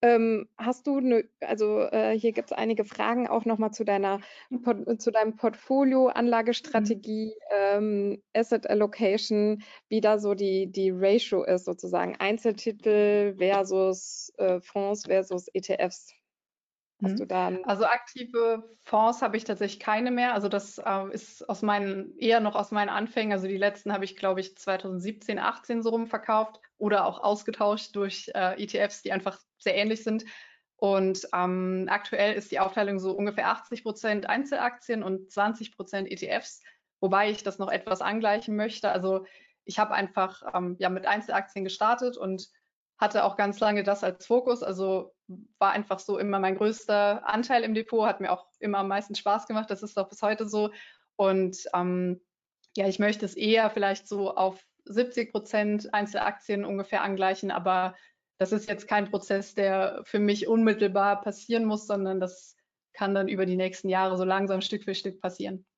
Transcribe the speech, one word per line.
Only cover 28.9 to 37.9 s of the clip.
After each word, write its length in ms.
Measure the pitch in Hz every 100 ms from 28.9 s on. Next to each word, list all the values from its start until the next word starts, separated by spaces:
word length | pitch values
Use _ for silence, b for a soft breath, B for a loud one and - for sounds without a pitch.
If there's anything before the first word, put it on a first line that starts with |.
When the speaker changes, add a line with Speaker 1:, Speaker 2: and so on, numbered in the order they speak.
| -
Speaker 2:
die 100 | -
einfach 280 | 196 190 190 _ _
sehr 160 | - 196
ähnlich 280 | 208 220
sind. 220 | 220 220 220 B B B B _
Und, 520 | 202 196 190 190 -
ähm, 540 | 185 180 185 185 185 185
aktuell 440 | - - 220 208
ist 180 | 208 208
die 80 | -
Aufteilung 400 | 190 190 202 196
so 140 | 185
ungefähr 360 | 190 202 208 -
achtzig 340 | 220 - 220
Prozent 440 | 226 214 226 208 196
Einzelaktien 760 | 226 277 277 240 240 - 226
und 280 | 196 190 190
zwanzig 440 | - 208 220 220 _
Prozent 360 | 190 202 190
E 40 | 190
T 120 | -
Fs, 340 | - - - b b b _
wobei 300 | 190 190 208
ich 120 | 208
das 160 | - 196
noch 120 | 190
etwas 300 | 190 -